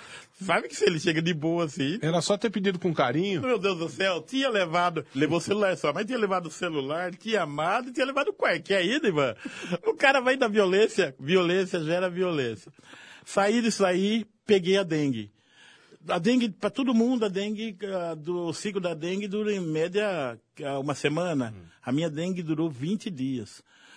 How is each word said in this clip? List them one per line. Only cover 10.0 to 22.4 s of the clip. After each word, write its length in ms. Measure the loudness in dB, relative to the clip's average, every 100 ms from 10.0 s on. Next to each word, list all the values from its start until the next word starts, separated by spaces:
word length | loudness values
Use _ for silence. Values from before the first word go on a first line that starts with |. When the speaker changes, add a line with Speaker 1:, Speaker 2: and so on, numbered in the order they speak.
| 6 6
Speaker 1:
vai 180 | 4 2
da 100 | 2
violência, 640 | 4 4 6 4 4 0 -2
violência 640 | 2 2 4 2 0 -2
gera 240 | 0 0 0
violência. 640 | 0 0 0 -2 -4 -12 -20 -20 -20 -20 -20
Saí 380 | -4 2 4 4
disso 240 | 2 2
aí, 420 | 2 4 2 0 -4 _ 4
peguei 320 | 4 6 2
a 40 |
dengue. 480 | 2 0 0 -2 -6 _ _ _ -20 -20 _ -18 -4
A 100 | 0
dengue, 300 | 4 4 2
pra 220 | -2 -4
todo 240 | -2 2
mundo, 320 | 4 4 2 0
a 20 |
dengue, 480 | 0 -4 -4 -8 -8
ah, 300 | -6 -4 -4
do 360 | -6 -6 -4 -4
ciclo 260 | -4 -4 -4
da 140 | -4
dengue 340 | -4 -4 -4 -4
dura 240 | -2 -2
em 80 | -2
média, 800 | -2 -2 0 0 0 -2 -4 -8 _ -10
ah, 140 | -6 -4
uma 160 | -4
semana. 580 | -2 -2 0 -2 -2 -4
Speaker 3:
Hum. 80 | -8 -18 _
Speaker 1:
A 80 | -2
minha 160 | 0 0
dengue 340 | -2 -4 -4